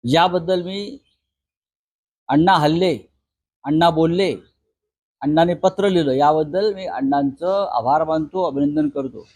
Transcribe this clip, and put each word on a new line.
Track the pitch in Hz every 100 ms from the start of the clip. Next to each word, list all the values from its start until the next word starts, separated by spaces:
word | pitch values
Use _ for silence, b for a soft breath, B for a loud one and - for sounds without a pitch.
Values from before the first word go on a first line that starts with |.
| 123
याबद्दल | 160 180 185 165 180
मी | 175 196 202 277 _ _ _ _ _ _ _ _ _ _ _ _ -
अण्णा | 143 175
हल्ले, | 180 151 165 185 123 - _ _ _ _ _
अण्णा | 139 156 170
बोलले, | 160 165 175 185 104 _ _ _ _ _ _ _ _
अण्णांनी | 143 156 170
पत्र | 170 - - 196
लिहिलं, | 180 147
याबद्दल | 131 147 156 151 180 214
मी | 196 190
अण्णांचं | 98 135 143 139 135 175 196 202
आभार | 120 117 151
मानतो, | 156 160 156 185
अभिनंदन | 175 139 143 151 151
करतो. | 143 131 104 -